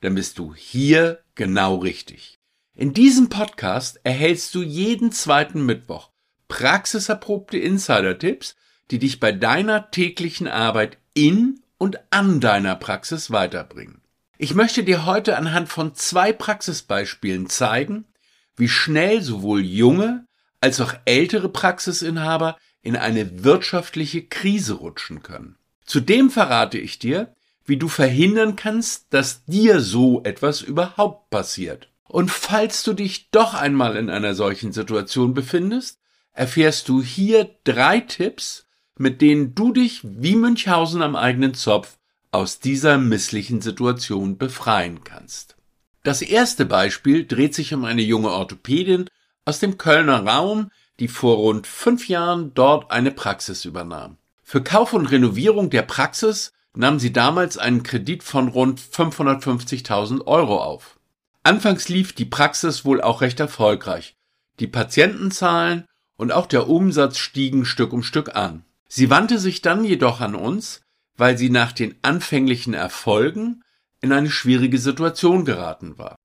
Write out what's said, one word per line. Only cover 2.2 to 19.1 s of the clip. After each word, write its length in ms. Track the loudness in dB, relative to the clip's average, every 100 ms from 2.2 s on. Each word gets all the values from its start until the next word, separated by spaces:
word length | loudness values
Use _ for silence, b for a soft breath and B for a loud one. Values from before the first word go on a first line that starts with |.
| -20 _ _ _ _ -6
In 180 | -4
diesem 360 | 4 6 6 4
Podcast 720 | 2 -8 -6 -4 -4 -6 -8
erhältst 500 | -4 0 0 0 -4
du 80 | -6
jeden 520 | -6 -4 -2 0 -2
zweiten 520 | -4 2 2 2 -2 -2
Mittwoch 440 | -2 -6 -16 -16 _ _ _ _
praxiserprobte 1080 | -2 0 0 0 -6 -4 -6 -4 -6 -4 -4
Insider-Tipps, 1000 | -2 -2 2 2 2 -2 -4 -4 -10 -18 _ _ _
die 80 | -4
dich 220 | -2 0
bei 100 | -2
deiner 580 | 0 0 0 2 -2 -2
täglichen 580 | -2 -2 -2 -8 -6 -6
Arbeit 500 | -2 0 0 -2 -4 _
in 480 | 2 4 4 2 -2 _ _
und 200 | -4 -4 _
an 300 | 0 2 2
deiner 340 | 4 2 0 -4
Praxis 560 | -6 -8 -8 -10 -4
weiterbringen. 680 | -2 -2 -4 -12 -18 -20 -20 _ _ _ _
Ich 160 | -2
möchte 300 | 2 2 2
dir 220 | 0 0 0
heute 320 | -2 0 -2
anhand 320 | -2 -4 -4
von 260 | -6 -8 -6
zwei 380 | -4 0 0
Praxisbeispielen 1160 | 0 -4 -6 -6 -10 -4 -4 -4 -6 -6 -4 -4
zeigen, 540 | -2 -2 -2 -2 -6 -10 _ _ _ _ _
wie 120 | 0
schnell 520 | 0 0 2 2